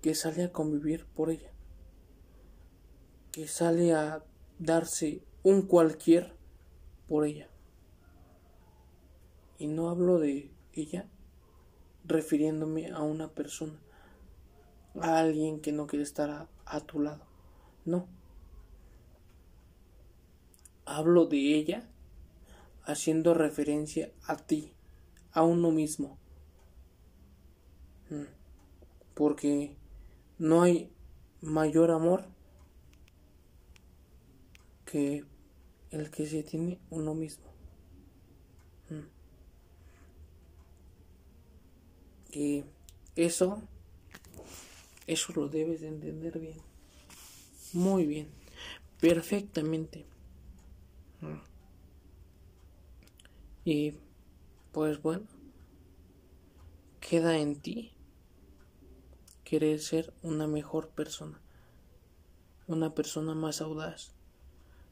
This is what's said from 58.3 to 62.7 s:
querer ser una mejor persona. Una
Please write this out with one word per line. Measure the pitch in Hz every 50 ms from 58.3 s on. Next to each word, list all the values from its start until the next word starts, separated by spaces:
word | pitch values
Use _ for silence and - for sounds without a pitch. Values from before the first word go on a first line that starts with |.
| - - - - - - - - _ - - - - - - - - - - - - - -
querer | - - 156 156 151 156 151
ser | 151 - - 160 160 - - - -
una | 165 160 151 156
mejor | 151 151 151 151 - - 160 156
persona. | - - - 156 151 - - 156 156 151 - - - - - - - - - - - - - - - - - - - - - - - - - -
Una | -